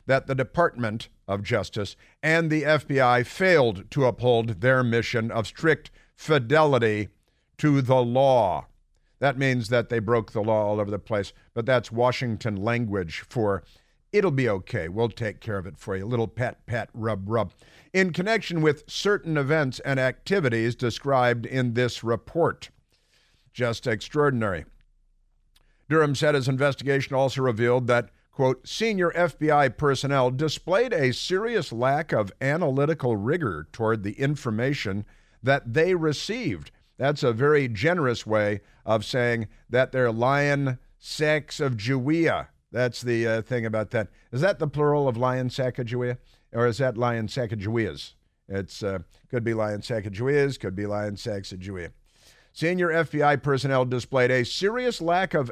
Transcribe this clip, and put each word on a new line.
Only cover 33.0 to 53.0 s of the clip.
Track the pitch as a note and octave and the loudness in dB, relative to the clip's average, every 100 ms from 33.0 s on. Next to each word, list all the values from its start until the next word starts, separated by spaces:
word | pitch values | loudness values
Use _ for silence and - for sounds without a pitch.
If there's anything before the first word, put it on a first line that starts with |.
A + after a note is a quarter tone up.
| C3 G#2+ | 0 0
rigor | G#2+ F3+ C3+ D#2 D2+ | 0 -2 -2 -6 -10
toward | - A2 A2+ | -4 -2 0
the | G2 | -4
information | G#2 C#3 D3 B2 G#2+ B2+ D3 G#2 G2 G2+ _ _ _ | -4 -2 -2 -2 -2 -2 -2 -4 -6 -8 _ _ _
that | B2 C#3 A#2+ | 0 0 0
they | A#2+ E3+ | 2 2
received." | F3+ D#3 D3 - A#3 G3 E2+ C#2+ - _ - | 2 0 -2 -4 -6 -4 -6 -10 -20 _ -4
That's | C3+ D3+ | -2 0
a | C3 | 0
very | A2+ C#3+ D3+ C3 | 2 4 4 2
generous | G#2 D3+ F3+ C3 A2+ A2 | 0 0 2 0 -2 0
way | G#2+ G#2 G2+ - _ - | 0 2 -2 -8 _ -2
of | A2 | -2
saying | G#2 C3 A#2+ A#2 G#2+ - - | 0 -2 0 0 -4 -12 -2
that | A#2+ C3 | 0 0
they're | C3 B2 | 2 0
lying | A2+ B2 C#3 C#3+ C#3+ C#3 B2 - _ | 2 2 2 2 0 0 -4 -10 _
sacks | - - D3+ D#3 C#3 - | -14 -2 2 2 -2 -4
of | C#3 A#2 | -2 -2
Jewia. | A2 C3+ B2+ E3 D#3 F#2 C#2 _ _ | 0 0 0 2 2 0 -4 _ _
That's | A2+ B2 - | -2 -2 -2
the, | A#2+ A#2 A2+ | -2 0 2
uh, | A2+ | 0
thing | G#2 B2 A2 | -2 -4 -2
about | G#2+ G#2 | -2 -2
that. | A#2 G2+ _ _ | -4 -4 _ _
Is | B2 | 0
that | F#3 - | 0 0
the | D3+ | -4
plural | C#3+ D3 D3 C#3 | 0 2 2 0
of | A2+ | 0
lion | B2+ B2+ B2+ | 0 0 -4
Sacagaweas? | - B2+ A#2+ A#2 B2 B2 B2 _ _ _ | -2 -4 -4 -6 -4 -4 -6 _ _ _
Or | A#2 A#2+ | 0 0
is | A2 | 2
that | C3 A2+ | -2 0
lion | A#2+ A#2 G#2+ | -2 -2 -4
Sacagaweas? | - A#2 A2 G2 A#2 G#2 C#2+ - - _ _ - | -4 -6 -4 -4 -2 -2 -4 -14 -20 _ _ -8
It's, | G2 F#2 - | -8 -8 -6
uh, | G#2 F#2+ E2+ _ _ | -6 -6 -8 _ _
could | B2 | -4
be | A2+ | -2
lion | A2+ G#2+ G#2 | 0 -2 -4
Sacagaweas, | - A2+ G2+ G2 B2+ C#3+ C#3 B2+ | -4 -6 -6 -4 0 2 2 -2
could | G2 F#2 | -6 -4
be | G#2 | -4
lion | G#2 G#2 G2+ | -2 -4 -6
Sacagaweas. | A#2+ G2+ F#2+ F#2 F#2 F#2+ E2 - _ _ _ _ _ | -6 -8 -8 -12 -10 -10 -12 -14 _ _ _ _ _
Senior | - D#3+ F3+ F3 | -4 -2 0 2
F | E3 | 2